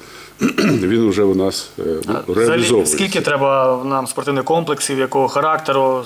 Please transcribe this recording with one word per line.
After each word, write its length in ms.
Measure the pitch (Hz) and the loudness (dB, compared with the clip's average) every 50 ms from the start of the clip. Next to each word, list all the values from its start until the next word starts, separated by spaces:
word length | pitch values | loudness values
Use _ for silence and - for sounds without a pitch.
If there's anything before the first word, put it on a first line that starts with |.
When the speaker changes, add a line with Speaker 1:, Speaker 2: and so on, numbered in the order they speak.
| - - - - | -10 -20 -20 -20
Speaker 1:
<clears throat> 220 | - - - - - - - - - 208 151 117 95 | -20 -20 -8 -4 -2 -2 0 0 0 2 2 0 0
він 260 | 92 110 113 117 107 | 0 2 2 2 2
вже 140 | 92 98 104 | 2 2 2
у 120 | 98 92 | 2 2
нас, 360 | 95 95 95 90 - - - - - | 2 0 0 -2 -4 -8 -10 -10 -8
е, 40 | - 80 80 80 82 - | -6 -4 -4 -4 -4 -4
ну, 60 | - - - | -6 -6 -4
Speaker 2:
А 60 | - 90 | -2 0
взагалі, 160 | 104 113 117 | 0 2 2
Speaker 1:
реалізовується. 460 | 117 123 117 110 120 107 87 - - | 2 2 2 2 2 2 2 2 0
Speaker 2:
скільки 260 | - 196 190 - 175 | -2 -2 -2 -2 -2
треба 640 | - 160 147 135 139 139 139 135 131 131 127 127 127 | -2 0 0 2 2 2 2 4 2 2 2 0 -2
нам 200 | 135 139 135 127 | -2 -2 -2 -2
спортивних 380 | 123 - - 131 143 143 135 127 | -4 -6 -6 -4 -2 -2 -2 0
комплексів, 540 | - 160 170 165 151 147 135 - - 139 131 | 0 0 0 0 0 -2 -2 -2 -2 -2 0
якого 300 | 131 127 139 139 131 127 | -2 0 0 0 0 0
характеру, 760 | - 143 147 156 156 156 156 - 135 135 135 131 131 127 123 | 0 0 0 2 0 0 0 0 0 2 2 2 0 0 -4